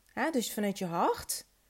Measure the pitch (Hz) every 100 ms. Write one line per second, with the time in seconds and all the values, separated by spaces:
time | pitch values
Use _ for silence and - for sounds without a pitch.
0 | _ - 285 294 214 - 202 190 180 170
1 | 254 466 - - - _ _